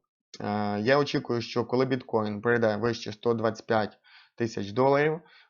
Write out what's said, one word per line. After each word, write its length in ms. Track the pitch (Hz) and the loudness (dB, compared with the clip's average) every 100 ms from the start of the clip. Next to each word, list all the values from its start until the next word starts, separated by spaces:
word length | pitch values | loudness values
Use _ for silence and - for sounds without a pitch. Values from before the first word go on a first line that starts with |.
| _ _ _ - | _ _ _ -10
е, 380 | 104 107 104 104 | -4 -2 -2 0
я 180 | 107 143 | 2 2
очікую, 440 | 143 143 - 120 | 2 -2 -2 -4
що 240 | 113 120 113 | -2 -4 0
коли 200 | 123 127 | 2 2
біткоін 560 | 131 - 113 107 104 | -2 -2 -2 -2 -2
прийде 340 | 117 120 113 107 | 0 2 2 2
вище 360 | 117 113 - | -2 -2 -6
сто 220 | 104 120 | -4 -2
двадцять 340 | 117 110 107 - | 0 0 -2 0
п'ять 300 | 110 101 - _ - _ - | 0 0 -6 _ -20 _ -4
тисяч 360 | 117 - 101 | -4 -4 -4
доларів, 500 | 104 135 139 151 156 - - | 2 4 4 2 -2 -10 -20